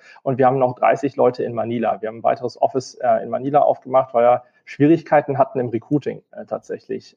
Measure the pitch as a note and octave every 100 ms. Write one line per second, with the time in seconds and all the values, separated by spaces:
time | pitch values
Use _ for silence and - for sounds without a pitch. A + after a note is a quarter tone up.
0 | - - C#3+ B2+ B2+ C3+ B2+ B2+ G#2+ B2
1 | C#3 - B2 B2+ A2+ A#2 A2+ A#2+ A2 G2+
2 | A2 A#2 A2+ B2+ B2 - C3 C3+ B2+ -
3 | B2+ A2 A2+ A#2 C3+ C#3+ C3 C3 C3 C3
4 | C3 A#2+ A#2+ B2 - _ - - C#3+ E3
5 | - D3+ D3 C3+ C3+ C3+ B2 A2+ - D3
6 | B2+ G#2 - - A2 A2 - - - A2+
7 | -